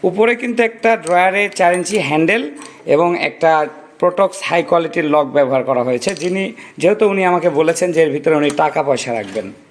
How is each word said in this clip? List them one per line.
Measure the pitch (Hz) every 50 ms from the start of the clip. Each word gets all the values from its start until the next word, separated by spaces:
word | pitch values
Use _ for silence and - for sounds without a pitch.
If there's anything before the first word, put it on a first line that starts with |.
| -
উপরে | 185 175 202 220 226 240
কিন্তু | 240 254 240 226 233 233
একটা | 233 233 - - 226 226
ড্রয়ারে | 202 160 160 175 175 185 190 190 202 202 196 202
চার | - 185 175 180
ইঞ্চি | 180 170 165 208
হ্যান্ডেল | 208 160 135 147 156 165 165 202 240 269 294 - - - - - - -
এবং | - 156 147 170 175 175 -
একটা | 147 147 147 - 165 160 160 156 151 147 - - - - - _
প্রোটক্স | - 180 180 - 196 185 - - -
হাই | - 170 175 156
কোয়ালিটির | - 175 170 165 165 - 170 156
লক | 151 147 151 147
ব্যবহার | 131 123 143 139 127 135 131 120
করা | 123 135 123 120
হয়েছে, | 127 127 123 - - -
যিনি, | - 151 180 185 190 190 - - - - - -
যেহেতু | - 143 175 214 214 220 208
উনি | 196 190 185
আমাকে | 180 175 175 156 175
বলেছেন | 147 143 160 160 165 - 180 180
যে | 165 165
এর | 160 151
ভিতরে | 135 147 139 165 160
উনি | 147 147 147
টাকা | - - 156 151 - 156 147
পয়সা | 139 135 120 - 127 117
রাখবেন। | 113 101 95 95 107 98 98 107 - _ _